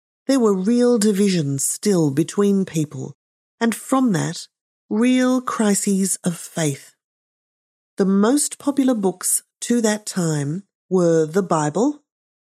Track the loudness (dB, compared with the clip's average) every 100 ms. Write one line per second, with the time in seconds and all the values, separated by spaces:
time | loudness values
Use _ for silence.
0 | _ _ -2 2 2 2 2 2 4 4
1 | 2 2 2 2 -2 -4 -6 -4 0 2
2 | 0 0 -4 0 0 0 -2 -4 -6 -8
3 | -14 -16 _ _ _ -4 -4 -4 -2 0
4 | 2 0 -2 -8 -14 _ _ _ -6 0
5 | 2 2 2 0 -2 0 0 2 0 0
6 | -2 -2 -4 -6 -10 -4 -4 -4 -12 _
7 | _ _ _ _ _ _ _ _ _ -4
8 | 0 2 2 2 -2 -6 -4 0 0 2
9 | -2 -2 -4 -4 _ -12 -2 0 2 -2
10 | -4 -4 -2 -2 -4 -6 -10 _ -2 2
11 | 4 2 2 0 0 0 0 0 0 -2
12 | _ _ _ _